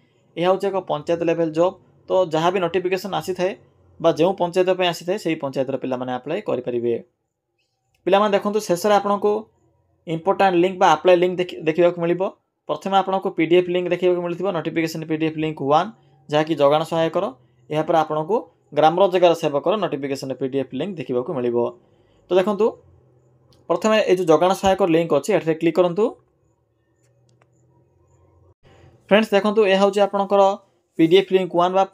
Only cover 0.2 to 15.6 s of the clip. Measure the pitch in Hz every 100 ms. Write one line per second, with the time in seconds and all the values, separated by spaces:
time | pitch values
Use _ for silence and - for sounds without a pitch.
0.2 | _ - 180 190 196 190 151 151 147 165
1.2 | 165 165 165 156 160 - _ _ - 185
2.2 | 175 156 170 190 170 185 180 185 196 160
3.2 | 170 180 180 - _ _ _ - 165 143
4.2 | 175 190 175 185 180 180 180 165 175 208
5.2 | 170 160 139 139 131 135 131 127 127 123
6.2 | 143 190 208 127 123 120 120 110 - _
7.2 | _ _ _ _ _ _ _ _ 175 196
8.2 | 208 196 208 208 208 175 214 202 202 202
9.2 | 208 214 226 _ _ _ _ _ - 165
10.2 | 185 190 196 175 185 185 190 156 185 180
11.2 | 180 180 175 - 156 160 175 175 170 175
12.2 | 202 - _ _ - 151 190 190 190 190
13.2 | 190 185 156 180 180 180 175 175 185 175
14.2 | 175 170 190 170 160 160 160 165 160 156
15.2 | 160 156 156 156